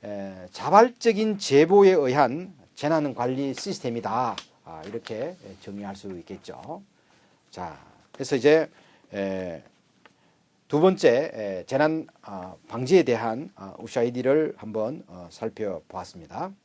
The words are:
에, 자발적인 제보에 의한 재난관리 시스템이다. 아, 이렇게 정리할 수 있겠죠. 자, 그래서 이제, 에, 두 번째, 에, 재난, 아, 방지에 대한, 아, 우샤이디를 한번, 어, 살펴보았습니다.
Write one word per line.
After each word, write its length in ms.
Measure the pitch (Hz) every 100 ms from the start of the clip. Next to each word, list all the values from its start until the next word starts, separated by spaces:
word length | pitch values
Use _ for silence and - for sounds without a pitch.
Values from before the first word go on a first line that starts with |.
에, 440 | 104 101 98 92 90
자발적인 880 | - 131 196 247 247 240 202 220 208
제보에 540 | - 135 160 202 196
의한 600 | 185 135 135 131 143 185 185 _
재난관리 800 | - 147 160 147 120 123 131 139
시스템이다. 800 | 131 - - 127 117 101 113 123 98 - _
아, 180 | - 80 80
이렇게 500 | 113 - 110 143 180 104 98
정리할 340 | - 101 101
수 160 | 98 101 90
있겠죠. 640 | 82 95 - - - 170 - _ _ _ _ _ _
자, 260 | - 90 71 - _ _
그래서 240 | - 135
이제, 340 | 139 135 156 151 _ _ _ _
에, 500 | 104 98 95 92 80 - _ _ _ _ _ _ _ _ _ _
두 140 | 147
번째, 500 | 180 190 156 120 147
에, 320 | 117 104 92 85
재난, 420 | 135 151 160 - _
아, 360 | - 98 92 - _
방지에 380 | 117 127 180
대한, 480 | 151 117 117 113 170
아, 200 | - 95 -
우샤이디를 760 | 117 - 120 123 127 147 156 -
한번, 480 | 110 107 110 151 -
어, 220 | 90 87
살펴보았습니다. 1200 | - 113 - 104 85 _ 95 90 90 80 90 180 196